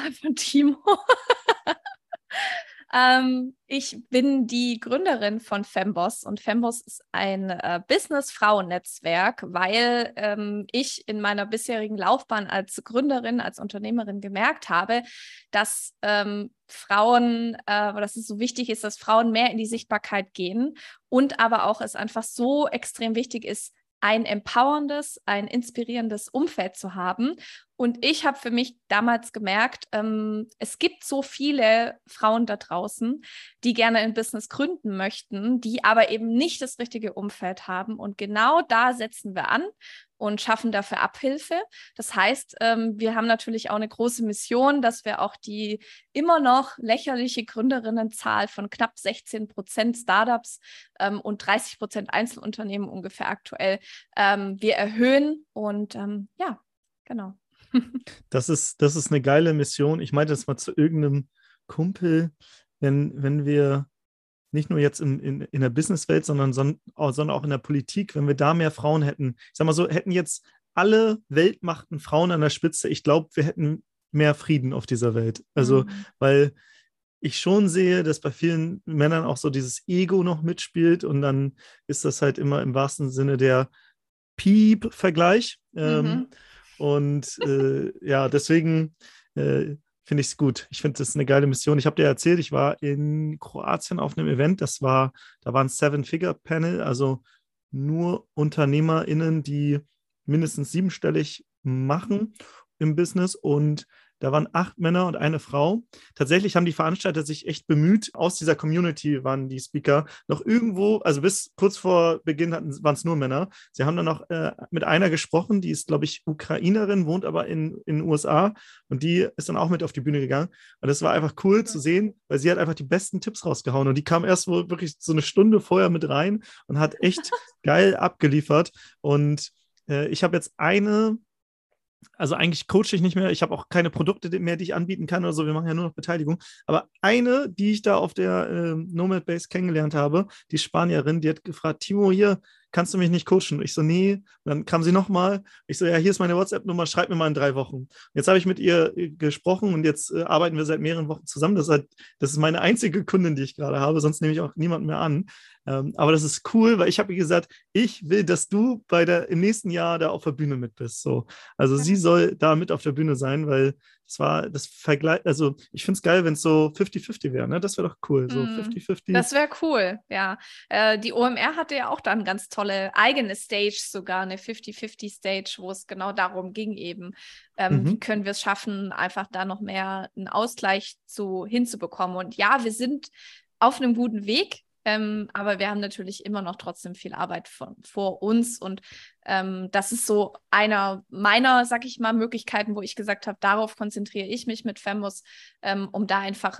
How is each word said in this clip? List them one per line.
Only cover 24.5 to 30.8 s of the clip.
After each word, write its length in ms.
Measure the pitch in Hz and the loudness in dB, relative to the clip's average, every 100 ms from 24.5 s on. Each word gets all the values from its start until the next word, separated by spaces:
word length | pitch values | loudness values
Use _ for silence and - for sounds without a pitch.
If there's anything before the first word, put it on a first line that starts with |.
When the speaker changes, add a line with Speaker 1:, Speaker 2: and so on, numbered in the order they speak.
| 240 269 294 285 285 294 - - | 2 4 2 -2 -4 -8 -10 -4
Speaker 1:
ein 220 | 202 208 | -4 -2
inspirierendes 800 | 247 240 - 226 240 226 208 - | -4 -4 -6 -6 -4 -4 -6 -6
Umfeld 480 | 254 320 - 190 - | -4 -2 -2 -6 -8
zu 180 | 196 | -12
haben. 440 | 185 180 180 247 262 - - _ - | -6 -4 -2 -4 -4 -14 -20 _ -4
Und 280 | 240 240 277 | -2 0 -2
ich 200 | 311 311 | 0 -2
habe 120 | 277 | -2
für 140 | 247 | -2
mich 260 | 240 254 - - | -2 -2 -8 -2
damals 420 | 208 233 233 240 | 0 2 0 -4
gemerkt, 540 | 220 202 202 247 - - | -8 -2 0 0 -4 -8
ähm, 560 | 214 220 214 214 214 220 _ | -4 -2 -4 -4 -6 -8 _
es 180 | 226 | -12
gibt 280 | - | -2